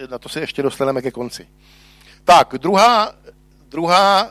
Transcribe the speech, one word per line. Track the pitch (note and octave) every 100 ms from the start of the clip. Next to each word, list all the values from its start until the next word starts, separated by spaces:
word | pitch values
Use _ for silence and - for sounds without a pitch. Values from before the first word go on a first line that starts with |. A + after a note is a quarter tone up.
| C3
na | B2
to | -
se | D#3
ještě | D#3+ -
dostaneme | C#3 - C3+ C3+
ke | B2+
konci. | A#2+ B2 - F2+ _ _ _ _ _ _ _
Tak, | - E3+ C3 C3
druhá, | E3 G3 A#3 A3+ G#3+ - - _ _ _ _
druhá, | D#3 E3+ F3+ G3 G3 G3